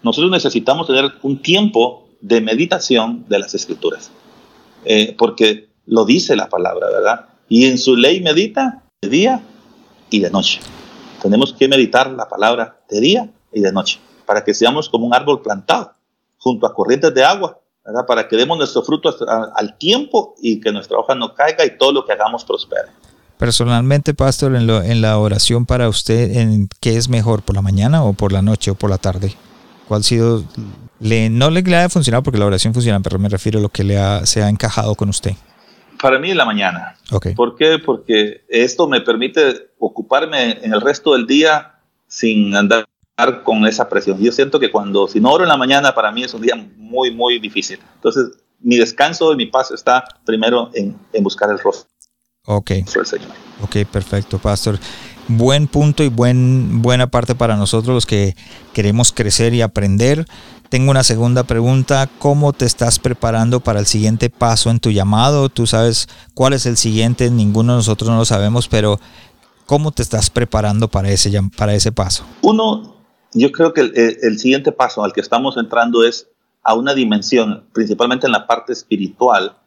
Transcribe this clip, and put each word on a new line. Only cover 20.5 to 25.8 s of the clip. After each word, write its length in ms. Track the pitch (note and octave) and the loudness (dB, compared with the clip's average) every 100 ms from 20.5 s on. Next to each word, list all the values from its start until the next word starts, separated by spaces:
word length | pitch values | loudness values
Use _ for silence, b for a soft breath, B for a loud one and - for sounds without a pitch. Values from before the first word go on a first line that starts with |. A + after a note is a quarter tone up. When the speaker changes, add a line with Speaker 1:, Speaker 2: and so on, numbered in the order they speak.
| G#2+ | -2
Speaker 1:
que 120 | A2 | -4
nuestra 260 | G#2 G2 G#2+ | -6 -4 -4
hoja 160 | A2 | -2
no 200 | B2+ A2+ | -4 -4
caiga 300 | - D3 D#3 | -2 -2 2
y 140 | D#3 - | -2 2
todo 140 | C3 | 2
lo 120 | C#3 | 2
que 80 | - | -2
hagamos 320 | G2+ G#2+ A#2 | -2 -2 -4
prospere. 440 | - - - - - _ b b b _ | -6 -8 -6 -10 -10 _ b b b _
Speaker 2:
Personalmente, 800 | A#2+ A2+ A#2+ A#2 B2+ C#3+ C#3+ | -2 0 0 2 2 0 0
pastor, 420 | D3 C3+ B2+ C#3 B2+ | -2 -2 0 0 0
en 100 | A2+ | 2
lo, 160 | A2 | 0
en 180 | F2+ A#2 | 0 0
la 180 | A2 G#2+ | 2 2
oración 460 | G#2+ G2+ - A#2+ | 2 0 0 0
para 240 | A#2+ B2 | 0 0